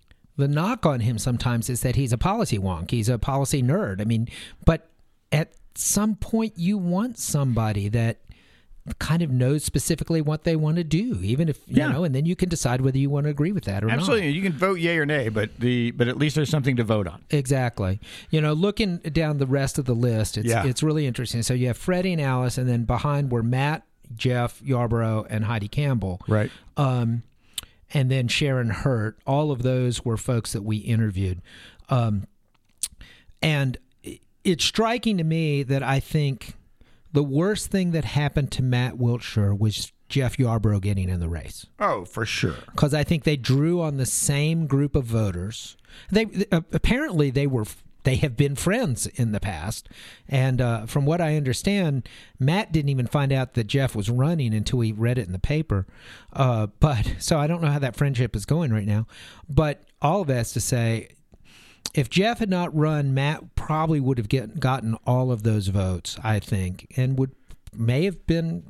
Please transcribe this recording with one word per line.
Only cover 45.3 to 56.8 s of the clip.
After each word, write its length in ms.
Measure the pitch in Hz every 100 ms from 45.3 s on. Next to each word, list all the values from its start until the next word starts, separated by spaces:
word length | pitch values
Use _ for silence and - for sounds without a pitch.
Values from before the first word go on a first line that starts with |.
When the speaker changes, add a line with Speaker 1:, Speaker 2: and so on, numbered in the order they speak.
| 87 95 110 - - - - -
Speaker 1:
They, 140 | 196 220 - -
uh, 100 | 165 -
apparently 560 | 160 - 247 311 175 143
they 160 | 127 143
were, 160 | 131 107 - - -
they 140 | 131 131
have 200 | 151 113
been 180 | 143 139
friends 520 | - 240 - 117 -
in 240 | - 117
the 80 | 104
past. 500 | - 85 85 - - - - - -
And, 320 | 131 131 127
uh, 240 | 123 117 110
from 200 | 143 143
what 160 | 170
I 160 | 165 151
understand, 720 | 135 117 196 202 170 139 - - - -
Matt 340 | 131 185 220
didn't 180 | 160 143
even 180 | 135 120
find 240 | 147 135
out 220 | 135 127 -
that 80 |
Jeff 320 | 107 139 131 110
was 140 | 101
running 440 | 123 139 170 123
until 280 | 107 101 127
he 100 | 113
read 260 | 104 117 123
it 80 | 90
in 60 |
the 80 | 90
paper. 480 | - 151 156 101 92 - - - -
Uh, 340 | - 131 113 107
but, 360 | -